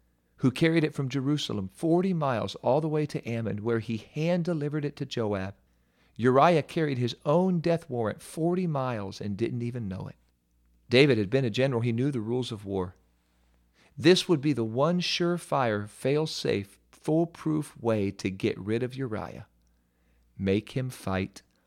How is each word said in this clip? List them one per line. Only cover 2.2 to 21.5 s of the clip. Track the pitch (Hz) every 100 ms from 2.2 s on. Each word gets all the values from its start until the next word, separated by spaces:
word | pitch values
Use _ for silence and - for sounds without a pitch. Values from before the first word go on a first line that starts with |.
| 143 113 104 -
all | 117 143
the | 156
way | 151 151
to | 147 -
Ammon, | 117 110 104
where | 110 113
he | 107 110
hand-delivered | - 151 165 180 170 160 147 151
it | 143 -
to | 139
Joab. | 123 107 101 95 - _ _ _ _ _ -
Uriah | 123 131 165 160
carried | - 170 151 123
his | 123 -
own | 151 165 185 175
death | 165 165 -
warrant | 120 107 -
forty | - - 165 180 175
miles | 143 127 113 98 107
and | 101 101
didn't | 117 123
even | 120 123 101
know | 95 98
it. | - _ _ _ _ _ _ -
David | 123 147 110
had | 98
been | 135
a | 123
general. | 110 139 117
He | 120
knew | 117 139
the | 127
rules | 107 123 117
of | 107
war. | 101 98 90 - _ _ _ _ _ _ _ _ _ -
This | 139 180 -
would | 156
be | 147
the | 120
one | 110 117 156 180
surefire, | 170 - 175 175 - 139 120 104 104
fail-safe, | - 131 147 156 - 135 107 98 - _
foolproof | - - 160 170 - 160 156 147 -
way | 113 107 98
to | 95 98
get | 95 113 -
rid | 101 117
of | 123 131
Uriah. | 131 101 76 - - _ _ _ _ _ _ _ _ -
Make | 98 101 107
him | 135 127
fight | - 98 95 98 - _